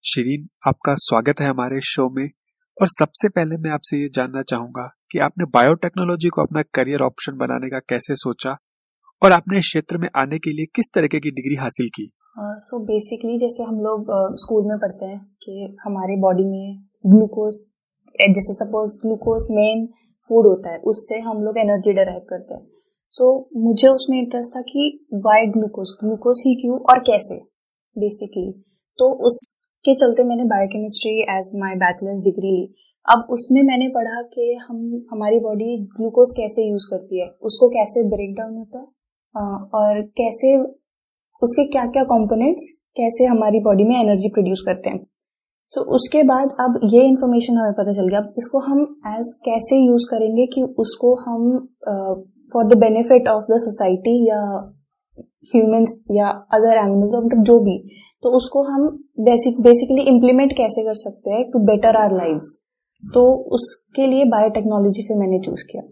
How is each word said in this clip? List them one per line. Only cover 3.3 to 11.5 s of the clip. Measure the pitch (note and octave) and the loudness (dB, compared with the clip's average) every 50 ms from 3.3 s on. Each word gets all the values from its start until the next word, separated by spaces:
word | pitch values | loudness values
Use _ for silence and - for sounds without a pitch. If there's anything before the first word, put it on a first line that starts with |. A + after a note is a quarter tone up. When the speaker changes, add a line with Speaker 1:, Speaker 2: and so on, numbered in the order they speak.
| - F3+ E3 D#3 D#3+ | -2 -2 -4 -4 -6
Speaker 1:
मैं | E3 D#3+ D#3+ | -8 -6 -6
आपसे | D3+ D3 - - - C#3+ | -8 -6 -6 -6 -6 -4
ये | C#3+ C#3 B2+ | -6 -4 -6
जानना | C3+ B2+ B2+ B2+ C3+ | -6 -6 -6 -6 -8
चाहूंगा | C3 - C3 A#2 A#2 A#2+ B2 B2+ B2 B2+ _ _ _ _ | -6 -6 -8 -8 -8 -10 -12 -14 -14 -14 _ _ _ _
कि | - C#3+ | -4 -4
आपने | D3 C#3+ _ F3+ F3 | -4 -4 _ -4 -6
बायोटेक्नोलॉजी | D3 - A#2+ A#2+ C3+ E3 F3 - F3 _ F#3 F3+ F3 F3 E3+ D#3+ F3 | 0 2 4 4 4 2 0 -2 -8 _ -6 -4 -4 -4 -2 -2 -4
को | - - | -2 -2
अपना | D3+ D3+ D3 D#3 | -4 -4 -4 -6
करियर | D3+ _ - C#3 B2+ B2+ C#3+ C#3+ | -6 _ -2 -4 -2 -2 -2 -2
ऑप्शन | C3 B2+ A#2 - - - | -2 -4 -4 -8 -12 -12
बनाने | C#3 C3 B2 B2+ B2+ B2 B2+ C3 | -8 -8 -6 -6 -6 -8 -8 -8
का | C3+ C3 | -10 -12
कैसे | _ - B2 A#2+ - - D3 | _ -6 -8 -8 -6 -6 -8
सोचा | - - C3 A#2 - - C3 C3+ - _ _ _ _ _ _ _ _ _ _ _ _ - | -6 -6 -8 -8 -6 -8 -10 -10 -10 _ _ _ _ _ _ _ _ _ _ _ _ 6
और | G3 | 6
आपने | F#3 E3+ E3 F#3 G3 G3+ | 6 6 2 -2 -4 -2
इस | E3 | -2
क्षेत्र | - - D#3+ D3+ - E3 E3+ | -2 -4 -6 -6 -4 -6 -6
में | E3+ - _ | -6 -4 _
आने | C#3 C3+ C#3 D3+ D#3+ | -4 -4 -2 -4 -8
के | - D#3+ | -6 -8
लिए | D3 D3+ D#3 - _ | -6 -6 -8 -8 _
किस | - A3+ - _ | -6 -6 -2 _
तरीके | F#3+ D#3+ C#3+ - D#3 | -2 -2 0 -2 -4
की | C#3+ D3+ | -6 -6
डिग्री | C3+ C3 B2 C3+ | -10 -8 -6 -6